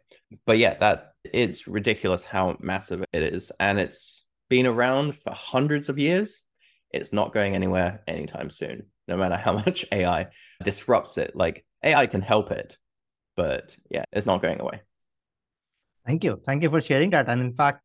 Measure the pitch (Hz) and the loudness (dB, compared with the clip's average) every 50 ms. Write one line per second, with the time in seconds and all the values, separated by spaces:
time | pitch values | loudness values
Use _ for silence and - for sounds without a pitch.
0 | _ _ - _ _ _ - - _ 117 110 113 117 95 - - 104 104 - - | _ _ -20 _ _ _ -20 -4 _ 4 4 6 4 4 4 4 2 2 2 0
1 | - - _ _ - - - 120 120 175 - - - - 95 104 - 120 104 - | -4 -14 _ _ -12 -4 0 0 0 0 -2 -8 -10 -6 -6 -2 0 0 0 0
2 | - 92 90 - - - - 95 92 90 - - - 92 95 95 - - 90 90 | 0 0 0 -2 -2 -4 -2 0 0 0 -2 -4 -6 -6 -6 -6 -6 -8 -8 -8
3 | 92 - - 80 78 - - 92 - - - - 92 101 101 98 90 - - - | -6 -4 -2 -2 -2 -2 -2 -6 -8 -10 -4 -2 0 0 2 0 -2 -2 -6 -8
4 | - - - - - _ _ _ _ - 127 127 127 127 113 120 120 127 131 139 | -10 -12 -14 -16 -20 _ _ _ _ 0 2 2 4 2 2 2 2 2 2 0
5 | 147 147 - - - - - - - - - 127 143 147 151 143 147 147 135 147 | 0 -2 -4 -8 -10 -10 -10 -10 -6 -2 0 0 2 2 0 -2 -2 -4 -2 0
6 | 143 160 175 190 214 214 - - _ _ _ _ _ _ _ _ _ _ - - | 0 2 2 0 0 -4 -8 -14 _ _ _ _ _ _ _ _ _ _ -8 -8
7 | - - 101 104 - - - 107 101 98 95 92 92 92 92 92 90 90 104 - | -6 -2 0 0 0 0 0 0 0 0 0 0 0 0 2 2 0 0 -2 -6
8 | - - 82 80 73 - - - 76 76 - - - - - - - - _ _ | -8 -8 -8 -8 -8 -8 -10 -10 -10 -10 -10 -10 -10 -10 -10 -12 -14 -18 _ _
9 | _ - 87 92 92 90 87 92 - 107 92 104 - 180 180 - - - - 98 | _ -6 -2 -2 0 0 -2 0 0 0 0 2 0 -2 -2 -2 -4 -2 -2 0
10 | 90 87 85 78 92 - - _ - _ _ - - 104 95 - - - 120 95 | 2 2 0 0 -2 -6 -12 _ -20 _ _ -6 -4 -4 -4 -2 0 2 2 2
11 | - - - - - - - - 90 - - - - _ _ _ - 156 151 139 | 2 -2 -4 -4 -4 -2 -2 0 0 0 -2 -4 -12 _ _ _ 2 4 4 4
12 | 127 - - 98 98 - 110 107 101 - - - - - - _ _ _ _ _ | 4 2 0 -2 2 2 2 2 2 0 -4 -6 -6 -10 -16 _ _ _ _ _
13 | _ _ _ _ _ _ _ 92 85 73 64 - - - - - _ - - - | _ _ _ _ _ _ _ -2 -2 0 -2 -4 -6 -12 -20 -20 _ -8 -6 -6
14 | - - - 104 104 101 92 90 - 87 - - - - - - - _ _ _ | -6 -4 -4 -2 0 0 0 0 0 -2 -2 -4 -6 -8 -8 -10 -16 _ _ _
15 | _ _ _ _ _ _ _ _ _ _ _ _ _ _ _ _ _ _ _ _ | _ _ _ _ _ _ _ _ _ _ _ _ _ _ _ _ _ _ _ _
16 | _ 117 151 165 196 139 98 - - 143 139 147 170 147 156 156 - - 139 135 | _ -2 -2 0 0 -2 -2 -2 -2 -2 0 2 2 2 2 2 2 4 4 4
17 | 170 202 170 147 123 123 120 123 127 123 123 139 143 143 135 - | 4 4 4 4 4 2 2 0 0 0 2 2 2 2 2 0